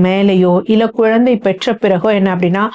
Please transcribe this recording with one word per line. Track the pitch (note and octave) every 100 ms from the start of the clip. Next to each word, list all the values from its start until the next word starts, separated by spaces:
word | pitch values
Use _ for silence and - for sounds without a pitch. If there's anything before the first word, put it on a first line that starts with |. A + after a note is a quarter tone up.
மேலேயோ | F#3 F#3+ G3+ F#3+ F3+ F3+
இல்ல | - A3 A3+
குழந்தை | A3 A3 A3+ B3+ A#3
பெற்ற | G3 F#3+ -
பிறகோ | A3 G#3 F#3 G#3+
என்ன | G3+ F#3+
அப்படின்னா, | F3+ F3+ F#3 G#3+